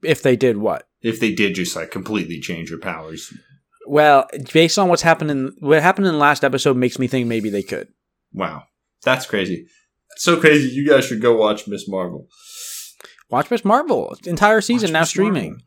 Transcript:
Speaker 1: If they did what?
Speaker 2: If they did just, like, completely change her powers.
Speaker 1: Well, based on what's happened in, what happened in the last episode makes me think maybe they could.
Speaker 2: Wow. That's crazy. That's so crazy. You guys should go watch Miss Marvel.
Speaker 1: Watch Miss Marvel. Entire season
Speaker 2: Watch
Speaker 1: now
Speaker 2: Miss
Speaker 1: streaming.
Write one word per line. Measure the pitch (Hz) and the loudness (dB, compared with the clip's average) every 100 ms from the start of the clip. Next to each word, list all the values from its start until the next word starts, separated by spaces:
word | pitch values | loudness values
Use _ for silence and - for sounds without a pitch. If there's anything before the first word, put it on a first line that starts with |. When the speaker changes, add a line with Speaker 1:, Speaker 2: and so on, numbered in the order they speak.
Speaker 1:
If | - 151 | -2 0
they | 139 123 | 2 2
did | 127 104 | 2 0
what? | 107 78 - _ | -2 -4 -10 _
Speaker 2:
If | 113 110 | -6 -2
they | 113 | -2
did | 92 101 92 | 0 -2 -2
just, | 87 - | -6 -6
like, | 80 | -10
completely | 95 92 107 82 82 | -12 -6 -6 -6 -10
change | - 85 82 | -10 -10 -10
her | 82 | -12
powers. | 98 82 80 80 - - _ _ _ _ - | -10 -12 -14 -16 -18 -20 _ _ _ _ -2
Speaker 1:
Well, | 143 151 139 131 - 127 | 4 6 6 4 -8 0
based | 156 165 - | 2 4 2
on | 190 | 2
what's | 170 | 2
happened | 170 165 156 | 4 2 0
in, | 143 131 - | -4 -6 -8
what | 143 156 | 2 4
happened | 165 190 196 | 4 2 0
in | |
the | 156 | 2
last | 147 143 | 2 2
episode | 139 131 147 127 | 0 0 0 2
makes | 127 - | 0 -2
me | 127 | -4
think | 131 120 | -2 -2
maybe | 113 107 | -4 -2
they | 101 | -4
could. | 95 - - _ _ _ _ | -6 -8 -10 _ _ _ _
Speaker 2:
Wow. | - 87 76 - _ _ _ | -8 -8 -8 -18 _ _ _
That's | - 127 - | -2 -2 -2
crazy. | 107 95 85 - _ _ _ _ | -4 -4 -6 -10 _ _ _ _
That's | - | -6
so | - 165 | 0 4
crazy. | 165 147 135 | 4 4 2
You | 127 143 | -2 2
guys | 139 127 | 2 2
should | 113 | 0
go | 120 113 | 2 4
watch | 107 104 - | 2 0 -6
Miss | 98 - | -12 -6
Marvel. | 95 90 85 - _ - - - - - _ - _ _ | -6 -6 -10 -18 _ -20 -18 -16 -16 -18 _ -20 _ _
Speaker 1:
Watch | 123 - | -4 -2
Miss | 233 196 | -2 2
Marvel. | 233 311 170 85 - 180 | 0 2 -2 -4 -10 -8
Entire | 165 208 220 | 0 4 4
season | 202 240 208 | 2 0 0
Speaker 2:
Watch | |
Speaker 1:
now | 160 | 0
Speaker 2:
Miss | 160 | 0
Speaker 1:
streaming. | - 202 180 98 135 | 0 0 0 -4 -12